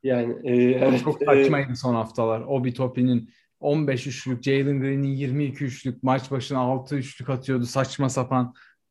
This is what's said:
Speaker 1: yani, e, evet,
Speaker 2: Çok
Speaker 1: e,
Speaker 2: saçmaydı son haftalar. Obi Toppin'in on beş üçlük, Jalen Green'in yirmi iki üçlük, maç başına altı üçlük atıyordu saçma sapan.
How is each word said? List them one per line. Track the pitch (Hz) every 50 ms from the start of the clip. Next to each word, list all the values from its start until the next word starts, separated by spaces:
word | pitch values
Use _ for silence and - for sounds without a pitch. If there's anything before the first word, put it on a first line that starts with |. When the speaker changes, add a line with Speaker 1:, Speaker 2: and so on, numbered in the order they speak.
| -
Speaker 1:
yani, | 135 127 120 117 120 113 - -
e, | 131 123 123 123 123
evet, | 131 127 131 135 127 123 120
Speaker 2:
Çok | 151 143 -
Speaker 1:
e, | 143
Speaker 2:
saçmaydı | 143 139 139 139 135 151 143 139 127 123
son | 117 - 127 120
haftalar. | 113 110 110 - - 113 113 110 113
Obi | 120 139 139 131 123 127 123
Toppin'in | - 131 123 127 123 123 127 123 117 113 - _ _ _ _ _ -
on | - 147 147 156 151
beş | 139 131 123 -
üçlük, | 135 120 - - 131 127 120 123
Jalen | 139 135 135 139 143 143 139
Green'in | 135 135 139 139 139
yirmi | 139 135 131 139 131 131 147 147
iki | 135 127 - 143
üçlük, | 127 123 - - 131 120 - -
maç | 131 127 135 127 -
başına | 139 127 120 - 143 131
altı | 127 123 131 127 127 - 147
üçlük | 139 123 - - - 127 -
atıyordu | 135 123 - - 131 123 120
saçma | 120 - 135 131 127 - - 139 127
sapan. | 120 135 123 123 135 127 123 120 - - - _ _ _ _ _